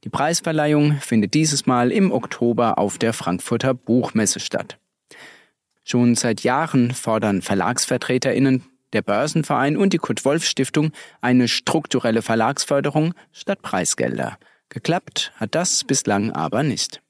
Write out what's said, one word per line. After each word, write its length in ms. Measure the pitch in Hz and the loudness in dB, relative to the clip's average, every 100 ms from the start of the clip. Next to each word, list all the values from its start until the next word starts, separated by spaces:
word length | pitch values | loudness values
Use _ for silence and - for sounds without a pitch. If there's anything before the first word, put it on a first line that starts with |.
| - | -8
Die 40 | |
Preisverleihung 880 | - 147 170 - 156 147 151 147 147 | -2 -2 0 -2 0 2 4 4 2
findet 320 | - 117 101 | 0 0 2
dieses 320 | 151 160 139 - | 2 2 0 2
Mal 260 | 123 123 | 2 4
im 220 | 220 190 | 4 2
Oktober 640 | 131 120 - 120 117 120 - | 2 -4 -2 0 2 2 2
auf 200 | 101 - | 0 0
der 140 | 113 | -2
Frankfurter 600 | 113 - 90 - 117 131 | -2 -4 -4 -2 -2 0
Buchmesse 680 | 127 - 120 117 110 104 - | -2 2 2 2 0 0 -2
statt. 400 | - - - - _ _ _ - - - _ _ _ _ | -4 -6 -8 -14 _ _ _ -20 -20 -20 _ _ _ _
Schon 320 | - 123 120 117 | -4 2 2 2
seit 280 | 123 110 | 0 0
Jahren 500 | 123 131 160 139 120 | 0 0 0 2 2
fordern 480 | 123 - 110 107 98 | 0 -2 0 2 0
VerlagsvertreterInnen, 1200 | - 98 90 123 - 127 - 127 135 117 139 131 - _ _ | 0 0 0 -2 -2 -2 0 0 0 2 2 2 -2 _ _
der 80 | 107 | -4
Börsenverein 760 | 104 101 147 165 151 131 135 151 | 0 0 0 -2 0 0 0 2
und 160 | 196 | 2
die 80 | 185 | 2
Kurt-Wolf-Stiftung 920 | - 120 131 151 - - 135 - 151 - - _ | -2 -2 0 0 0 -2 -2 0 0 -4 -20 _
eine 300 | 120 127 120 | 2 4 4
strukturelle 720 | - - 160 151 127 120 113 | 0 -2 -2 0 -2 2 0
Verlagsförderung 920 | - 113 113 139 - 143 147 147 156 175 _ | 0 0 0 0 0 0 0 0 0 -2 _
statt 280 | - - 202 | -16 -6 -6
Preisgelder. 760 | - 95 87 - 62 57 62 - _ _ _ | -4 -2 -2 -2 -4 -2 -6 -8 _ _ _
Geklappt 640 | - - 170 - - - - | -10 -2 -4 -4 -8 -8 -6
hat 180 | 107 | -4
das 300 | 156 180 - | -2 -2 -2
bislang 480 | - 135 - 101 107 | -2 -2 0 0 0
aber 320 | - 80 107 | -2 -4 -2
nicht. 380 | 151 110 - - _ | -2 -2 -6 -10 _